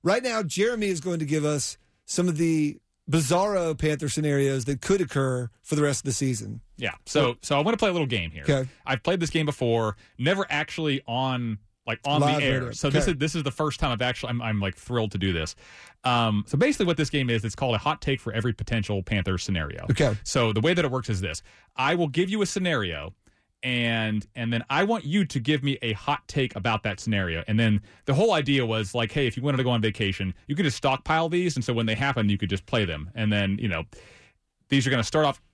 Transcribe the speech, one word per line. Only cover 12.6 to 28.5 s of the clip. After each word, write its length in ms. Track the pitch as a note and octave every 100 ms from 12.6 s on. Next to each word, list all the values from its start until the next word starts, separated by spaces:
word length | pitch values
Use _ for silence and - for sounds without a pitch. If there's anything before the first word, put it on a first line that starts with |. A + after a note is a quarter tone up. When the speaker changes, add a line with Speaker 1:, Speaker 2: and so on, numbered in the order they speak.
Speaker 1:
radio. 100 | B2
Speaker 2:
So 160 | A2 D3
this 140 | C#3+
Speaker 1:
Okay. 80 | C#3+
Speaker 2:
is, 40 | D3+
this 160 | D3+ E3
is 80 |
the 80 | C#3+
first 280 | - D3+ -
time 120 | D3
I've 100 | A#2
actually, 280 | B2 B2 B2
I'm, 100 | A#2+
I'm, 180 | A#2 G#2+
like, 160 | G2 -
thrilled 360 | - A#2+ A2
to 60 | G2
do 140 | G2
this. 220 | E2+ D#2 - - - - _
Um, 420 | B2+ A#2+ A2+ G#2 G#2
so 100 | C#3+
basically 300 | B3+ C#4+ F3+
what 100 | E3
this 120 | D3
game 180 | D3 B2+
is, 160 | A#2 G#2+
it's 100 | -
called 200 | C3 A2
a 40 |
hot 220 | D3 D3+
take 180 | - C3+
for 140 | -
every 200 | G#2+ A#2+
potential 480 | A2 - A#2 G2+ G2+
Panther 340 | F2+ G#2 F#2 F2+
scenario. 480 | - F#2 D2+ - -
Speaker 1:
Okay. 260 | G#2 B2+ G#2+
Speaker 2:
So 280 | - C#3 A#2
the 100 | A2
way 120 | A2
that 100 | F3 D3+
it 40 |
works 180 | B2+ A#2+
is 120 | G2
this. 220 | F#2 D#2 - - _ -
I 180 | C3
will 140 | F3 E3
give 220 | C3 F#3
you 120 | G#3+
a 40 | G3
scenario, 680 | G#3 F#3 C#3+ F#2+ D2+ D#2+ - _ _ _ _
and, 640 | B2+ B2 A#2 A2+ A2 G#2+ - -
and 180 | A#2
then 100 | A#2 -
I 140 | C#3
want 220 | G3+ A3+ C#3
you 200 | G3 F3
to 140 | C3+
give 240 | A#2 D3+
me 160 | C#3 C#3
a 120 | A#2
hot 340 | G#2 - C#3+ -
take 280 | - C3 A#2
about 280 | G#2+ A2
that 160 | G#2+ F#2+
scenario. 440 | - G#2 F2+ E2 F2
And 120 | G#2+
then 220 | A2+ G#2 - - -
the 80 |
whole 180 | C#3 A3+
idea 300 | F3 C3+